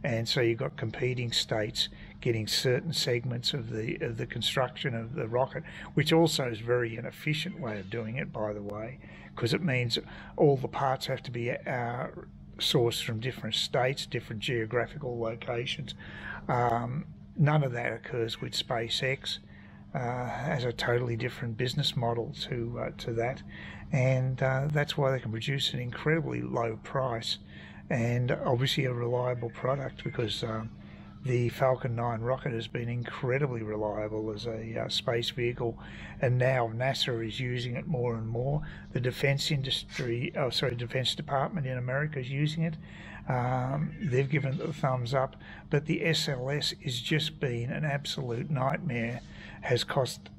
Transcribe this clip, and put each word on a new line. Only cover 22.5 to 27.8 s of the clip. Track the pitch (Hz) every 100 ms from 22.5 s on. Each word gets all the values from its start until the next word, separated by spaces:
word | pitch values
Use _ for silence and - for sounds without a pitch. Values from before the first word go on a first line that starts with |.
| 127 117 120
uh, | 117 -
to | -
that, | 117 117 135 - - - - -
and, | 135 127 131 131 127
uh, | 135 131 143
that's | 151 147 -
why | 135
they | 135
can | 117
produce | 113 110 139 -
an | 131
incredibly | 123 117 147 165 139 123
low | 123 127 117 113
price | - 139 131 117 113 - - - - -